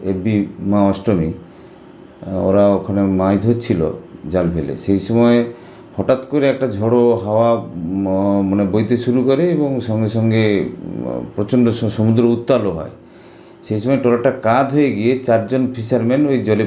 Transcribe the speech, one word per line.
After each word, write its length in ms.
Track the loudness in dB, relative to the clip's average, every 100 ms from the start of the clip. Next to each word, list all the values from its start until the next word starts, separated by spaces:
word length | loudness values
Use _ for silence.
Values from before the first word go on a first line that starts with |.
এফবি 420 | -6 -2 0 0 -2 -4
মা 220 | -2 2
অষ্টমী, 440 | 2 0 -2 0 0
আহ, 1080 | -4 -14 -20 -20 -20 -20 -20 -20 -16 -8 -4 0
ওরা 200 | 4 4
ওখানে 340 | 2 0 0
মাছ 400 | 0 2 2 2
ধরছিল 480 | 0 -2 -2 -2 -2 -4 -14 -16 -4
জাল 200 | -2 0
ফেলে। 220 | -2 -4 -6 -2
সেই 120 | -2
সময় 460 | 0 2 4 4 0 -6 -20 -20 -16 -6
হঠাৎ 320 | -2 -2 0
করে 180 | 0 0
একটা 220 | 0 -2
ঝড়ো 460 | -2 2 4 4 2
হাওয়া, 380 | 0 2 2
উম, 520 | 2 -2 -8 -6 -2 0 0 0 0
মানে 220 | 0 0
বইতে 320 | 0 0 0 0
শুরু 260 | 0 0
করে 280 | 2 2 0
এবং 300 | 0 -2 -4
সঙ্গে 280 | -2 -2 0
সঙ্গে, 640 | 0 0 2 2 0 -2 -8
উম, 400 | -10 -8 -6 -8 -8 -6
প্রচণ্ড 320 | 0 2 2
স-, 220 | 0 -4 0
সমুদ্র 280 | 2 4
উত্তালও 460 | 2 0 0 0 0
হয়। 200 | -6 -10 -14 -20 -20 -20 -20 -20 -18 -6
সেই 120 | -4
সময় 180 | 0 0
ট্রলারটা 320 | 2 2 2
কাত 420 | 0 0 2 2
হয়ে 200 | 2 0
গিয়ে 260 | 2 0 0
চারজন 540 | 2 0 2 -2 -2
ফিশারম্যান 520 | -4 -2 0 2 2 2
ওই 180 | 0
জলে 220 | 0 0